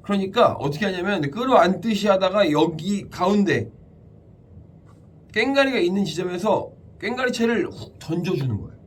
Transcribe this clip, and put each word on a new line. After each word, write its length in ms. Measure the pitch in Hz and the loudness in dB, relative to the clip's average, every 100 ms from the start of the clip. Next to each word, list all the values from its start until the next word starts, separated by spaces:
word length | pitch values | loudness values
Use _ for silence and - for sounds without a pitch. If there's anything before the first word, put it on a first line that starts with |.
그러니까 540 | - 202 190 226 185 | -2 -2 0 4 4
어떻게 320 | - 139 147 202 | 4 -4 -2 -2
하냐면 440 | 185 185 196 143 | -2 -2 -2 -2
끌어안듯이 760 | 175 285 240 175 190 233 202 208 | -4 4 4 4 2 -2 -2 2
하다가 420 | 190 185 202 180 | 2 2 2 2
여기 600 | 151 160 156 180 202 - | 2 2 0 -4 -6 -6
가운데 600 | - 185 208 185 127 107 - - - - - - - - - - - - - - - - | -2 2 2 2 0 -4 -12 -20 -20 -20 -20 -20 -20 -20 -20 -20 -20 -20 -20 -20 -20 -8
꽹과리가 440 | 214 254 277 269 240 | -2 0 2 2 2
있는 280 | 175 196 175 | 0 0 -2
지점에서 640 | 151 180 175 208 170 - - - - | -2 -4 -2 0 0 -2 -16 -20 -10
꽹과리채를 680 | 202 247 254 - 233 226 - | -8 -4 -2 0 0 0 -2
훅 300 | - - - | -8 -18 -18
던져주는 600 | - 165 180 175 131 101 | -6 -4 -2 -2 -2 -4
거예요. 200 | - - | -8 -18